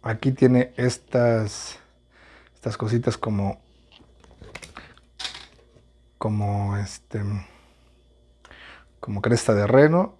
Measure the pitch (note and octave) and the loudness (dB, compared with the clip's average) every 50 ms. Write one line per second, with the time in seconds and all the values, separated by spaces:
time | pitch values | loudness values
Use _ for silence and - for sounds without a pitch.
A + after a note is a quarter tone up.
0 | - A#2 A2 - - C#3 C3 - C3+ B2+ B2+ B2 B2 B2 - - B2 B2+ A#2+ - | -4 -6 -6 -2 -2 -2 2 4 4 6 6 4 2 0 -2 -2 -2 -2 -2 -4
1 | _ _ - B2+ A#2+ A#2+ A2+ A2 G#2+ G2+ - - - - - - - _ _ _ | _ _ 0 2 2 4 2 2 -2 -4 -6 -10 -14 -16 -18 -20 -20 _ _ _
2 | _ _ _ _ - - - - _ _ _ _ - C3 A#2 - B2 G#2+ A#2+ A#2 | _ _ _ _ -20 -20 -20 -20 _ _ _ _ -8 -8 -6 -4 -2 0 0 0
3 | B2 B2 A2 - - B2 G#2+ G2+ G2+ G2 - - _ _ _ _ _ _ - - | 0 0 -4 -2 -4 -4 -2 -2 -2 -2 -4 -8 _ _ _ _ _ _ -20 -20
4 | - _ _ _ - - - - - - - - - - - - - - - - | -20 _ _ _ -20 -20 -20 -20 -20 -20 -18 -18 -20 -18 -20 -20 -20 -20 -20 -20
5 | _ _ _ - - - - - - - _ _ _ _ _ - _ _ _ _ | _ _ _ -12 -12 -12 -12 -14 -20 -20 _ _ _ _ _ -20 _ _ _ _
6 | _ _ _ _ - A2+ G#2+ G#2 G2+ G2+ G2+ G2+ G2+ G2+ G2+ G2+ G2+ F#2+ - - | _ _ _ _ -4 -2 -2 0 0 -2 -2 -2 -2 -2 -2 -4 -4 -6 -10 -16
7 | _ _ - G#2+ G2+ G2+ G#2 G2 F2+ - - - _ _ _ _ _ _ _ _ | _ _ -8 -6 -4 -4 -6 -6 -8 -12 -20 -20 _ _ _ _ _ _ _ _
8 | _ _ _ _ _ _ _ _ _ - - - - - - - - _ _ _ | _ _ _ _ _ _ _ _ _ -20 -20 -20 -20 -20 -20 -20 -20 _ _ _
9 | - - G#2+ G2 - A#2 A#2+ A#2 - - A2 G2+ G#2 G#2+ B2 C3+ D3 D3+ D#3+ F3 | -10 -8 -6 -4 0 2 2 2 2 2 2 2 2 4 6 6 6 6 6 2
10 | F#3+ G#3+ - _ | 0 -2 -6 _